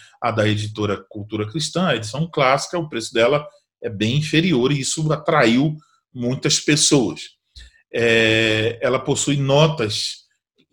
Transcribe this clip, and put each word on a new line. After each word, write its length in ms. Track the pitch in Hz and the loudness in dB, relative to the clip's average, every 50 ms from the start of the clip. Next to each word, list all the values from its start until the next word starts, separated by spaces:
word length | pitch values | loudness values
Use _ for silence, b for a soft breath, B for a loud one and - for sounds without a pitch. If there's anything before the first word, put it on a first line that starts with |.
| B B B B | B B B B
à 80 | - 117 | -4 -2
da 180 | 107 110 104 | 0 0 2
editora 560 | 104 104 104 104 107 107 107 104 101 98 - - _ | 2 0 0 -4 -6 -4 -4 -2 -2 -2 -4 -8 _
Cultura 400 | - 107 104 104 110 104 104 107 | -14 -14 -10 -8 -6 -6 -6 -6
Cristã, 380 | - 160 151 - - 170 185 | -6 -6 -8 -4 -2 -2 0
a 80 | 165 127 | 0 0
edição 340 | 113 107 107 - 143 165 165 | -2 -4 -8 -6 -6 -6 -4
clássica, 480 | - 156 135 127 139 143 - - - | 0 2 2 4 2 2 0 -4 -6
o 100 | 175 160 | -6 -6
preço 260 | 151 - 113 113 - - | -6 -6 -8 -8 -2 2
dela 340 | 113 117 127 147 - - B B B B _ _ _ | 2 4 4 2 0 -2 B B B B _ _ _
é 80 | - 117 | -10 -10
bem 280 | 104 95 107 113 131 | -4 -2 -2 0 0
inferior 540 | 151 156 - 160 160 170 185 156 120 123 135 | 0 -2 2 2 2 2 2 2 2 2 2
e 80 | 147 139 | 0 -2
isso 320 | 127 - - 160 156 156 | -2 -4 -4 -4 -2 -2
atraiu 640 | 143 139 - 170 160 147 123 113 117 127 147 160 156 151 b b b b b _ _ | -2 -2 -2 0 2 4 4 4 4 4 2 0 -2 -6 b b b b b _ _
muitas 460 | 123 120 120 135 135 - 151 - - | -6 -6 -4 -4 -2 -2 -2 -2 0
pessoas. 640 | - 156 147 147 - - 151 139 110 90 76 - - - _ _ _ b b b b b b b b _ | 2 2 2 2 2 4 4 2 2 0 -4 -8 -14 -18 _ _ _ b b b b b b b b _
É, 880 | - 117 117 117 113 113 113 110 110 110 113 110 110 110 110 117 113 - | -4 0 2 2 4 4 4 4 4 2 2 2 0 0 0 -2 -2 -2
ela 180 | 143 120 131 131 | -2 -2 -2 -2
possui 360 | - 147 135 - - 147 143 | -2 -2 -2 -2 0 -2 -2
notas 880 | 143 135 135 139 147 156 156 151 - 110 107 107 - - - - - _ _ _ _ _ _ _ _ _ _ | 0 0 2 4 4 4 4 2 -2 -4 -4 -4 -6 -8 -8 -10 -14 _ _ _ _ _ _ _ _ _ _